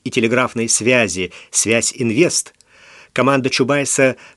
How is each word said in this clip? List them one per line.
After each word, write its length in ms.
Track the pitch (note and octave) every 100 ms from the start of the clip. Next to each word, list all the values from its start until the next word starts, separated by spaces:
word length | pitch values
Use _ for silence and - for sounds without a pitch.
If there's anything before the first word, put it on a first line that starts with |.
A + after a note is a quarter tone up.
и 80 | B2+
телеграфной 580 | B2 A2+ B2 B2 A#2 A2+
связи 640 | - A2 B2+ G#2+ F2 F2+ - -
«Связь 420 | - G#2 A#2 A2
Инвест», 600 | - A#2 A2 E3 - - _ _ - - - -
команда 380 | - B2+ C#3 B2
Чубайса 640 | - B2 C#3+ C3+ - C3 A#2+ -